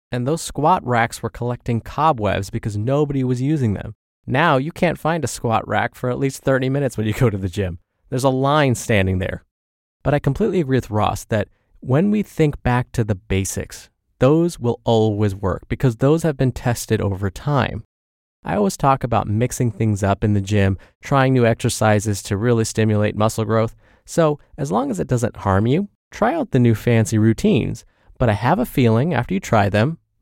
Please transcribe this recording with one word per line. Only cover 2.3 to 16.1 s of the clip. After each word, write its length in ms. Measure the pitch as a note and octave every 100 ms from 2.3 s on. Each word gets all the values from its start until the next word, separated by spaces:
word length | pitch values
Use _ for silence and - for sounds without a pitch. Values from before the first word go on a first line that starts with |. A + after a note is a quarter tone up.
| F#2 G2
because 300 | A2+ A2+ G#2
nobody 440 | A2+ C#3+ C#3+ C#3
was 200 | B2+ B2
using 320 | C3+ D#3 A#2
them. 200 | F2+ G#2+ - _ _ -
Now 300 | B2+ E3 C3+
you 160 | D3
can't 260 | - F3 C#3+
find 240 | D3+ E3
a 60 | C#3+
squat 380 | - A#2+ A2 -
rack 260 | G#2+ A2+
for 140 | - B2
at 100 | B2+
least 240 | C#3 -
thirty 280 | - C3 C3
minutes 260 | C#3 C3+ -
when 100 | A2
you 60 |
go 160 | G#2+ B2
to 100 | G2
the 100 | F#2+
gym. 300 | G2+ F#2 E2 _ _ -
There's 160 | B2+
a 60 | C3+
line 440 | C3 C3+ D3+ C#3
standing 440 | A#2 - G#2+ F#2 F#2
there. 260 | F#2 - _ _ _ _ _ _
But 120 | -
I 40 | C#3+
completely 420 | C#3 C3+ G#3+ F#3
agree 180 | C3+ C3
with 120 | -
Ross 340 | G#2 F#2 G2 -
that 220 | G#2+ G2 _ _ _
when 300 | - C3+ G3+
we 120 | -
think 400 | - - A2+ -
back 280 | B2 B2 -
to 120 | -
the 100 | G#2+
basics, 760 | G2+ - F#2+ F#2+ - - - - _ _ -
those 400 | B2+ D#3+ E3+ -
will 220 | A#2+ A#2
always 500 | - A2+ A2 G2+ G#2+
work 280 | F#2+ F#2+ F2 -
because 280 | A#2 C3+ A2+
those 280 | C#3